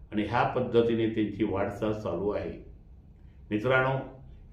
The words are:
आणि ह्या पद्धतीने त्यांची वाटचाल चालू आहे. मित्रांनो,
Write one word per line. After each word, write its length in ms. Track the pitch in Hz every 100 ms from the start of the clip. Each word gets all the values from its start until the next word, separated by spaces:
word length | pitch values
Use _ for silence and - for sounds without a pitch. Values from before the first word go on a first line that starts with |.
| -
आणि 100 | 104
ह्या 200 | 101 123 -
पद्धतीने 600 | 127 - 113 113 113 110
त्यांची 360 | 110 101 95
वाटचाल 480 | 104 95 101 - 107
चालू 380 | 107 95 87 101
आहे. 220 | 92 85 87 - - - - - - - - -
मित्रांनो, 480 | 104 120 131 131 135 - - - - -